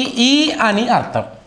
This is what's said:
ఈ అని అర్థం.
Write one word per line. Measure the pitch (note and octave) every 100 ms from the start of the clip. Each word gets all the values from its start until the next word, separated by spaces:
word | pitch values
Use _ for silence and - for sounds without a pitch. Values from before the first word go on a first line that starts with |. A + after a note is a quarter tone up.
| C4 A#3
ఈ | B3 C#4+ D#4 -
అని | A#3 G3+ A#3+
అర్థం. | G3 A2 A#2 A2 -